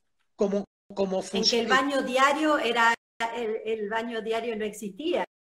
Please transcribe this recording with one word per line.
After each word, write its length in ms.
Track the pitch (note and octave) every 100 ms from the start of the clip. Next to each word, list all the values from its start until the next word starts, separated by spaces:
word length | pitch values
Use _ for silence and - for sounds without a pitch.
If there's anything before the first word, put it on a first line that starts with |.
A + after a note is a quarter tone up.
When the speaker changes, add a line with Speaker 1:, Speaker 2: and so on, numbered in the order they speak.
| _ _ _ -
Speaker 1:
Como, 280 | G3+ G3+ G3 _ -
como 280 | G3+ G3 F#3+ -
Speaker 2:
En 120 | G3
que 160 | A3 A#3+
el 60 | A3+
Speaker 1:
funci-, 40 |
Speaker 2:
baño 320 | C4 C#4+ C4+
diario 560 | B3 B3 C#4 D4 D#4 E4
era, 360 | A3+ A#3 A#3 A#3 _ - A3+
el, 220 | A#3 A3 A3
el 240 | A3 A3+ G3+
baño 320 | A3+ A#3 A3+
diario 340 | G#3+ A3+ A#3+ G#3+
no 80 |
existía, 600 | G#3+ G#3 G#3 - D#4 B3+ F3+ _